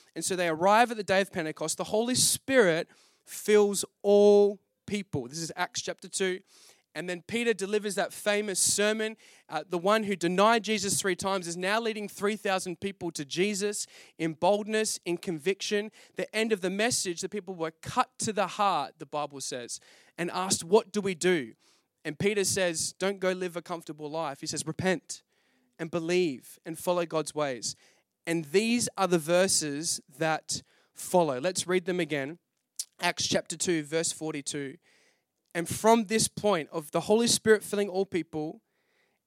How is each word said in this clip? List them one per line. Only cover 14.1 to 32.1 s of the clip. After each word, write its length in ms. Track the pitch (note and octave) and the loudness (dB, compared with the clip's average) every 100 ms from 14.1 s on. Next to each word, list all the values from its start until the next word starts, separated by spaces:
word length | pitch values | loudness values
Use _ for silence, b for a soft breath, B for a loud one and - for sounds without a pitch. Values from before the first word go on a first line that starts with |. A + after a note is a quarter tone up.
| - | -6
in 140 | E3 | -6
boldness, 680 | D3+ F3 G#3 G#3+ A3 A3 - F3+ | 0 2 2 0 -2 -2 -4 -4
in 120 | F3 | -4
conviction. 720 | - D#3+ D3 G3 - G#3 G#3+ B B - | -4 -4 -2 -4 -2 -4 -4 B B -8
The 180 | F3+ G#3+ | -6 -2
end 160 | A3+ | 0
of 100 | G#3+ | 0
the 80 | F3+ | -2
message, 520 | G3 A3+ B3 E3 E3+ | 0 0 0 -2 -6
the 80 | F#3+ | -6
people 260 | G#3 F#3 F#3 | -8 -8 -6
were 160 | D#3+ - | -6 -6
cut 280 | - B3 - - | -4 -2 -2 -2
to 140 | A3 | -4
the 120 | G3+ F#3 | -2 -2
heart, 500 | - G3+ E3+ A#2+ - | 0 2 2 -2 -8
the 60 | D3+ | -8
Bible 360 | D3 D3 C#3 | -6 -6 -8
says, 380 | - B2+ A#2+ - b b b - | -8 -8 -8 -12 b b b -6
and 120 | E3+ | -4
asked, 320 | - F#3 G3 E3 | -4 -2 -2 4
"What 260 | G#3 G3 | 2 4
do 80 | G#3 | -2
we 160 | G3 E3 | -4 0
do?" 380 | F3 F3 A2+ - b b b _ | 2 2 -2 -12 b b b _
And 160 | D#3+ D3 | -10 -4
Peter 240 | G3+ G#3 | -2 0
says, 500 | F#3+ G3+ F3+ D#3+ - - | 0 0 0 0 -6 -4
"Don't 220 | F#3 G3+ | -4 0
go 100 | F#3 | -2
live 240 | F#3 F3+ E3+ | -2 -4 -8
a 60 | |
comfortable 480 | - E3+ E3 D3+ D3+ | -10 -10 -10 -12 -8
life." 320 | D#3 D#3 C#3+ | -6 -6 -6
He 60 | D#3 | -8
says, 200 | D3+ C#3 | -6 -6
"Repent 540 | D#3 F#3+ E3+ - - _ _ _ _ _ - | -2 0 0 -4 -16 _ _ _ _ _ -12
and 100 | E3 | -6
believe 720 | E3+ E3 F3+ F3+ B2+ - - - | -4 0 0 0 -2 -12 -16 -12
and 120 | E3 | -6
follow 280 | - F3+ E3+ | -2 -2 -2
God's 280 | D#3+ D3+ | -4 -4
ways." 440 | D3+ D3 A#2+ - b b b b _ - | -4 -4 -4 -8 b b b b _ -4
And 180 | E3 D3+ | -2 2
these 440 | F3+ A3+ A#3+ A3+ - | 2 2 2 0 0
are 100 | F#3 | 2
the 100 | F3 | 2
verses 840 | D3+ F3 F#3+ - D3+ C#3+ E3+ - - - | 4 4 4 2 -2 -4 -4 -6 -10 -4
that 440 | D#3+ D#3 - C#3+ b b b | -2 -2 -4 -10 b b b
follow. 460 | - - F3+ D#3+ B2+ | -16 0 2 2 0
Let's 280 | E3 F#3 E3+ | -2 -4 -2
read 180 | F#3 F3+ | -2 0
them 160 | F3+ | -2
again. 360 | D#3+ | -2